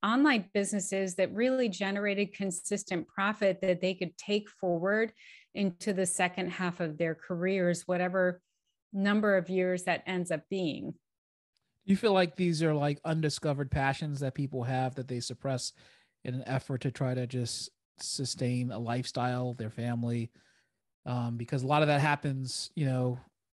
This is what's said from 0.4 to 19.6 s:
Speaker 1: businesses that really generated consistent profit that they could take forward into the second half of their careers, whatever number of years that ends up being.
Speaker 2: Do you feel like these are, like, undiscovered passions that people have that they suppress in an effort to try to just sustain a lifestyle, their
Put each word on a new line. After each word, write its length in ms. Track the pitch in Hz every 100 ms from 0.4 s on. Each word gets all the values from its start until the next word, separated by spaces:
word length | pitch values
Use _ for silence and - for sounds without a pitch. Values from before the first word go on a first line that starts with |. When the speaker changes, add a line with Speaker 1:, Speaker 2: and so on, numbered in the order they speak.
| 180
Speaker 1:
businesses 600 | 208 196 208 180 196 190 180
that 180 | 185
really 360 | 202 240 262 240
generated 640 | 185 196 202 208 196 202
consistent 760 | - 196 180 - 202 - 180 156
profit 540 | - 196 214 202 185
that 180 | 190 180
they 140 | 185
could 240 | 190 175 -
take 320 | - 208 208
forward 640 | - 190 170 180 208 220 - - - _ -
into 380 | 196 180 -
the 120 | 190 185
second 440 | - 180 180 180
half 320 | 175 180 170
of 160 | 165 151
their 180 | 170 160
careers, 720 | - 175 180 190 175 175 -
whatever 540 | 180 180 190 180 180 _ _ _ _ _
number 460 | 196 196 208 208 196
of 120 | 175
years 360 | 185 185 180 180
that 180 | 165 -
ends 240 | 185 175
up 120 | 160 -
being. 420 | 190 175 - - - _ _ _ _ _ _ _ _ -
Speaker 2:
Do 80 |
you 20 | 196
feel 160 | 226
like 240 | 190 180 -
these 260 | 180 160
are, 120 | 160 151
like, 240 | 143 147 160
undiscovered 680 | 160 156 - 156 139 143
passions 480 | 151 135 139 156 143
that 140 | 139
people 300 | 127 139 135
have 320 | 123 131 131 127
that 120 | 131
they 140 | 127
suppress 500 | - 123 139 131 - - - _ _ _ -
in 100 | 127
an 80 | 127
effort 360 | 135 - 131
to 100 | 143
try 220 | - 131
to 120 | 127 123
just 440 | 127 120 - - _ _ _
sustain 720 | - - 131 - 123 123 123
a 60 | 104
lifestyle, 760 | 117 120 135 - 123 123 127
their 160 | 123